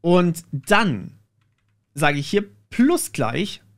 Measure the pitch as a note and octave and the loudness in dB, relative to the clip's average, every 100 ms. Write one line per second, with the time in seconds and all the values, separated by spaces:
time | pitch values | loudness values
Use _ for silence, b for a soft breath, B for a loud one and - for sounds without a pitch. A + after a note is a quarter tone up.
0 | E3+ F3+ F3 D#3+ - C#3+ - G3+ A3 A2 | 2 4 4 -2 -6 -8 0 2 2 -2
1 | - - _ _ _ _ _ _ _ - | -8 -18 _ _ _ _ _ _ _ -2
2 | D3 D3 C#3 G3 G#3 _ _ - B3+ F4 | 0 0 -2 -4 -4 _ _ 0 2 2
3 | - - A2 C3 G3+ - _ | -2 -4 -4 -4 -6 -10 _